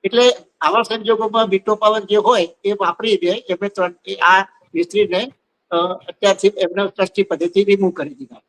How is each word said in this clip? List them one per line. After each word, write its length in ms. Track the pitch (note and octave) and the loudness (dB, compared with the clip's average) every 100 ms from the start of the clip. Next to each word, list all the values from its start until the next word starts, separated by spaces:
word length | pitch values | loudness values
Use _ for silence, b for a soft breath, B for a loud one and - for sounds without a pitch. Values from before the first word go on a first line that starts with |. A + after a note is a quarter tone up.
એટલે 280 | G3 A#3 B3 A#3+ _ _ | 0 4 2 2 _ _
આવા 220 | D#3 G3+ | 0 0
સંજોગોમાં 640 | - A3+ G#3+ A3 A3 A3 A3 | -2 -4 0 0 0 0 0
વીટો 280 | F#3+ G3+ | 0 0
પાવર 260 | G#3+ G#3+ G#3+ | 2 2 0
જે 160 | G3 G#3 | 0 2
હોય 320 | G#3 A#3+ E3+ _ | 4 2 0 _
એ 80 | G3 | -6
વાપરી 440 | G#3 F3+ F3 A3+ G3 | -2 -4 -2 -2 0
દે. 100 | F3 | 0
એમણે 420 | G#3+ G#3+ F3+ G3+ | -4 -4 -6 -6
ત્રણ, 260 | G3+ F3+ F3 - | -4 -6 -6 -14
એ 80 | |
આ 280 | G3 F3 F#3+ F#3+ _ _ | 0 4 4 2 _ _
મિસ્ત્રીને, 580 | E3 E3+ G3+ G#3 F3+ A#3 _ _ _ _ | -6 -2 0 0 -2 -4 _ _ _ _
અ, 60 | E3+ F3+ F#3 - | -4 -2 -6 -12
અત્યારથી 400 | - G3+ G3 G3 | -2 0 2 0
એમના 380 | G#3 F3 F3+ G3 | 0 -4 -2 -4
ટ્રસ્ટી 360 | - F#3 - | -2 -4 -2
પદેથી 420 | G3 D3 E3+ G3 | -2 -2 0 0
રિમૂવ 260 | G3+ G3 F#3+ | 2 2 2
કરી 240 | E3+ C#3+ | -2 -10
દીધા. 260 | C3+ C3 - | -12 -20 -20